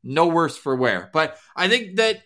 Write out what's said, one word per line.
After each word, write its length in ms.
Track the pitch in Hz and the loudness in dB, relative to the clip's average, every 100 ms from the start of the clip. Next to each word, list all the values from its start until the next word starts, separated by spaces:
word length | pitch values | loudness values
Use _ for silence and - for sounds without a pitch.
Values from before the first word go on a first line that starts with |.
No 260 | 120 143 170 | -4 2 2
worse 280 | 165 160 - | 2 0 -2
for 180 | 147 | -4
wear. 360 | 127 123 92 - | 0 0 0 -2
But 240 | 156 156 - _ | -2 -2 -6 _
I 140 | - 185 | -2 0
think 280 | 240 202 190 | 0 -2 0
that 260 | 220 214 | 0 -2